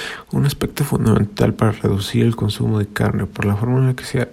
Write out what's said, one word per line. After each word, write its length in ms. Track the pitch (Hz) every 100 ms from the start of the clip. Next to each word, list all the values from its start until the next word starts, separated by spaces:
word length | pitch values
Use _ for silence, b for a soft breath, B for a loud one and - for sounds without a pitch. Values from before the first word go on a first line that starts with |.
| B B -
Un 140 | 135
aspecto 400 | 139 - - -
fundamental 680 | 143 131 113 - 101 - 120
para 180 | - 113
reducir 500 | 101 110 98 98 120
el 140 | 117 117
consumo 420 | 104 - 117 110
de 80 | 101
carne, 380 | - 113 -
por 220 | 101 - 104
la 100 | 104
forma 220 | 117 127
en 80 | 131
la 80 |
que 100 | 127
sea, 240 | - 127 123